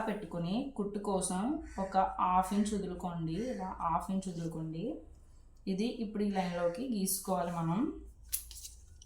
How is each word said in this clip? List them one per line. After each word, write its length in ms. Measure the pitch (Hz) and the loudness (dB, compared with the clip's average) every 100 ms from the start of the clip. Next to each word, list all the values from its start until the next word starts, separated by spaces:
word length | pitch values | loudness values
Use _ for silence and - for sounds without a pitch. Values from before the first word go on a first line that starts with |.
| 220 | 6
పెట్టుకొని 480 | 196 170 175 170 214 277 - | 0 -4 -4 0 0 0 -2
కుట్టు 220 | 202 208 208 | -2 -2 0
కోసం 340 | 190 180 185 226 320 - - | 2 2 0 0 0 -4 -4
ఒక 140 | 190 190 190 - | 0 4 4 4
హాఫ్ 300 | 185 185 185 202 | 4 6 6 4
ఇంచ్ 160 | 208 214 | 4 2
వదులుకోండి. 600 | 180 180 180 170 160 165 247 | -2 -4 -4 -2 -2 0 -2
ఇలా 180 | 208 185 - | -2 -4 -2
హాఫ్ 260 | - 170 - 190 | 0 0 0 -2
ఇంచ్ 140 | 190 | -2
వదులుకోండి. 560 | 170 165 156 160 160 220 320 - - - - - - - | -4 -4 -4 -4 -4 -4 -4 -10 -20 -20 -20 -20 -10 -2
ఇది 160 | 185 233 247 208 | 0 0 0 -4
ఇప్పుడు 180 | 202 208 | 0 0
ఈ 20 | 190 | 2
లైన్లోకి 460 | 175 175 175 170 269 214 | 0 2 0 0 -2 0
గీసుకోవాలి 580 | 190 - - 185 175 170 | 2 0 2 0 2 0
మనం. 200 | 165 180 285 - - - - - - - - - - - | 2 2 2 -2 -10 -16 -8 -8 -6 -14 -14 -16 -20 -20